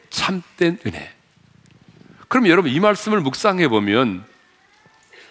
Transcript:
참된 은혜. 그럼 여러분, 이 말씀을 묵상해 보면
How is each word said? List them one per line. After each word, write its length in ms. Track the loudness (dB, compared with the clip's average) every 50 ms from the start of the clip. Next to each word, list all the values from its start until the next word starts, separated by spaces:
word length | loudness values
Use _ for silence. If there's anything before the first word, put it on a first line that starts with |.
| _ _
참된 680 | -8 -6 -4 -4 -4 -6 -8 -12 _ -2 -2 -2 -2 -2 -8
은혜. 260 | -10 -10 -10 -14 -18 -20 _ _ _ _ _ _ _ _ _ _ _ _ _ _ -20 -20 -20 -20 -20 -20 -20 -12 _
그럼 200 | -2 0 4 4
여러분, 220 | 4 4 4 2
이 100 | 0 2
말씀을 400 | 2 2 2 0 -2 -2 -2 0
묵상해 480 | 0 -2 -4 0 -2 0 0 2 0 2
보면 560 | 2 0 0 2 2 2 2 0 -2 -6 -10 -18 _ _ _ _ _ _ _ _ _ _ _ _ _ _ _ _ -20 -20 -20 -8